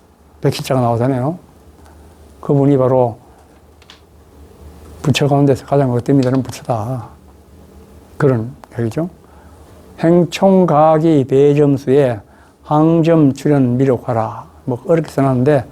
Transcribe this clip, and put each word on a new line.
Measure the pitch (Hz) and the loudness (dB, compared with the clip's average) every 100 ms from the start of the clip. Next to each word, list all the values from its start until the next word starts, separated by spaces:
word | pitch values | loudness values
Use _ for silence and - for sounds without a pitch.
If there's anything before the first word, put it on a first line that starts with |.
| _ _ _ - | _ _ _ -6
백시자가 | 139 - - 131 | -4 -4 -4 -2
나오잖아요. | 120 117 127 131 131 180 - - - - - - - - - - | 0 0 -2 -2 -4 -8 -14 -20 -20 -20 -20 -20 -20 -20 -20 -16
그분이 | - 143 139 139 | -4 0 2 0
바로 | 127 131 123 110 _ - _ _ _ _ - - _ _ _ - - - - - - - | 0 0 -2 -4 _ -20 _ _ _ _ -20 -20 _ _ _ -20 -20 -20 -20 -20 -20 -8
부처 | - 123 143 | -2 0 2
가운데서 | 139 143 123 - | 2 2 0 0
가장 | 143 131 | -2 0
어뜸이 | 120 131 139 | -2 0 0
되는 | 127 131 | 2 -2
부처다. | 120 - - 117 107 127 - - - - - - - - - - - - | -4 -10 -8 -6 -6 -10 -12 -20 -20 -20 -20 -20 -20 -20 -20 -20 -20 -2
그런 | 147 123 113 139 - - | 0 0 -4 -12 -18 -8
얘기죠. | 117 147 175 - - - - - - - - - | -6 -6 -8 -10 -20 -20 -20 -20 -20 -20 -20 -4
"행총가기 | 165 175 165 - 196 190 175 147 156 160 165 151 | 0 2 0 0 2 2 2 4 4 2 2 2
배점수에 | 127 135 143 143 143 135 156 147 131 110 - - - _ | 2 2 2 4 2 0 0 0 0 -2 -12 -20 -20 _
항점 | - 151 160 165 160 165 143 | -4 0 2 2 2 4 2
출연 | 127 151 143 127 123 | 0 -2 0 0 0
미력화라." | 135 117 - 117 110 113 - - - | 0 -2 -2 -4 -4 -8 -18 -16 -10
뭐, | 123 - | -8 -2
어렵게 | 165 151 | -2 -2
써놨는데 | - 139 127 131 143 - | -2 0 0 2 0 -2